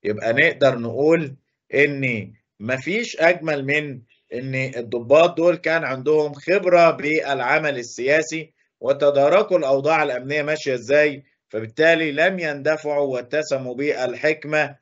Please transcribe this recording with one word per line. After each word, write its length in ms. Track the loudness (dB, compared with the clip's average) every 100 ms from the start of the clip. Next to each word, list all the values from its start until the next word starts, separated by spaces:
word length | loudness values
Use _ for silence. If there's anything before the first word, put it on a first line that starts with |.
يبقى 300 | -4 -4 0
نقدر 460 | 2 2 4 2 2
نقول 560 | -6 0 2 2 0 -12 _ _ _
إن 600 | 0 2 0 -4 -4 -8 -18 _ _
مفيش 580 | -6 -6 -4 -6 -6 0
أجمل 460 | 2 2 -2 -4 -2
من 360 | -2 -2 -12 _ _ _
إن 220 | -10 -6 -6
الضباط 840 | -6 -8 -6 -8 4 6 6 4
دول 180 | 0 2
كان 280 | -2 -2
عندهم 500 | -2 -4 0 0 0
خبرة 580 | -6 0 0 4 6 6
بالعمل 840 | 4 -2 -2 -2 -2 0 0 0 -6
السياسي 760 | -10 -6 0 2 0 -8 -12 _ _ _
وتداركوا 760 | -2 2 2 4 4 4 2 0
الأوضاع 460 | 2 0 2 0
الأمنية 380 | 0 -4 -4 -4
ماشية 320 | -2 -4 -4
إزاي، 500 | -4 2 4 4 0 _ _ _
فبالتالي 600 | -10 -8 2 2 4 0
لم 280 | 0 0 0
يندفعوا 720 | -6 -4 -2 -2 -2 -2 -2
واتسموا 640 | -4 -4 -6 -2 -6 -6 -4
بالحكمة 1000 | -4 -2 -4 -2 -2 -2 -2 -2 -2 -6